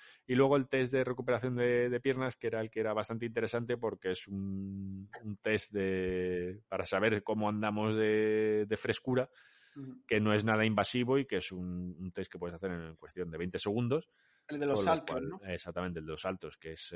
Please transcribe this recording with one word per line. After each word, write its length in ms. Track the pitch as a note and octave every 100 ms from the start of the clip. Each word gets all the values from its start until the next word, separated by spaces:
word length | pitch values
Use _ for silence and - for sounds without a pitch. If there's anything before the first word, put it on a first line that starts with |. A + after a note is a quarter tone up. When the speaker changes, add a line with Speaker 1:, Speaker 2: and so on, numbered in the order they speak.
| - - -
Speaker 1:
Y 80 |
luego 220 | B2+ C3+ C#3+
el 120 | C3
test 260 | C3+ B2+
de 100 | C3
recuperación 520 | B2+ B2+ B2 A#2+ B2+ B2
de, 340 | A#2+ B2 B2
de 100 | B2
piernas, 380 | C3+ B2+ C3 -
que 100 | A#2
era 120 | A2
el 120 | A2
que 80 | A2
era 140 | G#2+
bastante 340 | G#2+ G#2+ A2+ A#2
interesante 500 | A#2 A2 A#2+ A#2+ A#2+
porque 340 | A2+ G2 F#2
es 160 | F#2 -
un, 840 | G2 G2 F#2+ G2 G2 G2 F#2+ G2+ -
un 140 | A2 G2+
test 340 | G#2+ G#2+ -
de, 920 | G#2 F#2+ F#2+ F#2 F#2 F#2 F2+ F2 G2+ -
para 180 | F#2+ F2+
saber 360 | F#2+ G#2+ G#2
cómo 240 | - G#2+ G#2
andamos 480 | G#2+ G#2+ G#2 G#2+ A2
de, 680 | G#2+ G#2+ G#2+ G#2+ G#2+ G#2+ G#2
de 100 | A2
frescura, 520 | - A2 - B2+ B2+ - - _ _ C#3+
Speaker 2:
Ujú. 260 | C3 B2+ -
Speaker 1:
que 120 | G#2+
no 140 | G#2+
es 100 | G#2
nada 220 | G#2+ G#2+ A2
invasivo 540 | G#2 G2 B2+ A#2+ C3+
y 60 | C#3
que 120 | F#2+
es 140 | -
un, 440 | F#2 F2+ F2+ F2+ D#2+
un 120 | F#2
test 180 | F2 F#2
que 80 | F2+
puedes 160 | F2 E2+
hacer 160 | F#2+
en 240 | F2 E2 D#2+
cuestión 340 | D2+ - F2
de 80 | D#2+
veinte 220 | F2+ F2+
segundos. 500 | G#2 G#2+ A#2+ D3 - _ _ _ -
Speaker 2:
El 120 | D3
de 60 | C#3+
los 120 | G3+
Speaker 1:
Con 80 | F#3
lo 60 |
Speaker 2:
saltos, 240 | D#3+ - D#2+
Speaker 1:
cual, 140 | D#2+
Speaker 2:
¿no? 100 | - F#2+
Speaker 1:
exactamente, 540 | F2+ - E2+ F2+ E2+
el 60 | D#2
de 60 |
los 100 | D#2
saltos, 360 | F#2+ F#2+ D#2 -
que 140 | D#2+
es, 180 | D#2+ -